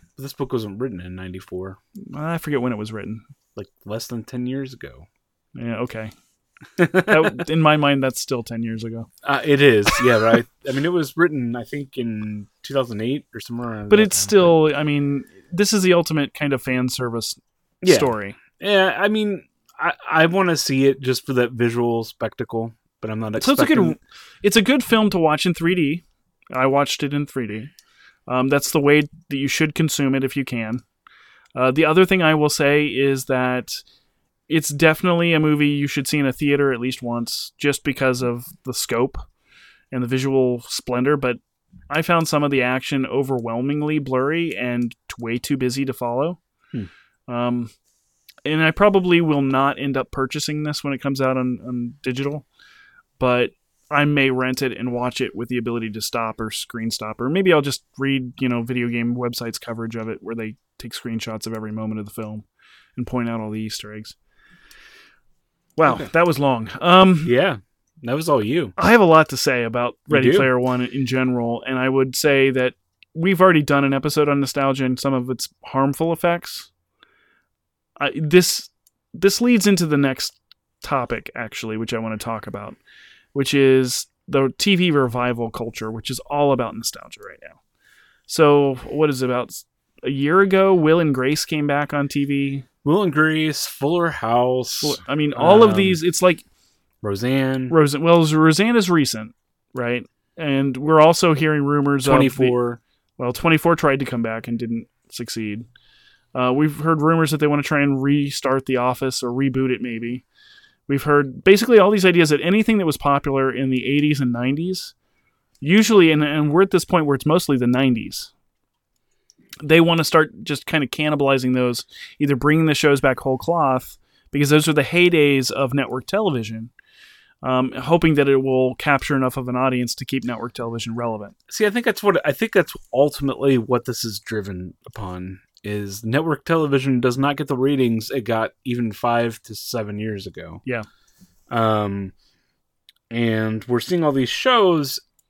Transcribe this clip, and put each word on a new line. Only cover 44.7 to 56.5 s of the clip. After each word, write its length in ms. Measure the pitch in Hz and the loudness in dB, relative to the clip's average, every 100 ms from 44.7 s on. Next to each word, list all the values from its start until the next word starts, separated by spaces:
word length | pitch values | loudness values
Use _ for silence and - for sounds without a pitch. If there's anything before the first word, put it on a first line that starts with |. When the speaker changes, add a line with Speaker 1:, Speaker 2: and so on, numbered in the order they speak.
| 120 120 | -2 -4
Speaker 2:
t-, 60 | - - - | -6 -18 -10
way 180 | 113 120 | -6 -6
too 200 | - 139 | -4 -2
busy 260 | 127 131 | -2 -2
to 80 | 135 | -6
follow. 480 | 123 120 120 156 180 _ _ _ | -4 -4 -2 -4 -6 _ _ _
Speaker 1:
Hmm. 120 | 120 95 _ _ _ - | -10 -10 _ _ _ -10
Speaker 2:
Um, 380 | 120 120 123 117 _ _ _ _ _ _ _ | -4 -2 -4 -6 _ _ _ _ _ _ _
and 180 | 143 156 | -4 0
I 80 | 160 | 0
probably 500 | - 208 196 180 170 | 4 4 4 4 2
will 220 | 165 143 | 4 2
not 360 | 139 135 139 - | 2 2 0 0
end 200 | 139 131 | -4 -4
up 120 | 127 | -6
purchasing 520 | - 131 151 151 151 | -4 -4 -4 -6 -6
this 200 | 151 147 | -6 -6
when 120 | 143 | -6
it 80 | 135 | -6
comes 180 | 143 135 | -4 -2
out 160 | 131 131 | 0 0
on, 240 | 127 123 120 | -2 -4 -8
on 280 | 123 120 127 | -8 -8 -8
digital, 440 | 131 127 139 151 - _ - - _ _ _ _ | -6 -4 -6 -6 -14 _ -20 -20 _ _ _ _
but 320 | 127 123 123 - _ _ _ | 0 2 0 -4 _ _ _
I 160 | 147 147 | 0 2
may 240 | 147 135 | 2 2
rent 320 | 127 127 127 | 0 -2 -2
it 100 | 135 | -4
and 220 | - 123 | -4 -6
watch 260 | 120 123 - | -4 -4 -4
it 140 | 131 - | -6 -6
with 140 | 117 | -6
the 80 | 123 | -4
ability 320 | 117 117 110 | -4 -6 -6
to 100 | 107 | -8
stop 400 | - 120 113 107 | -8 -6 -6 -6
or 100 | 110 | -8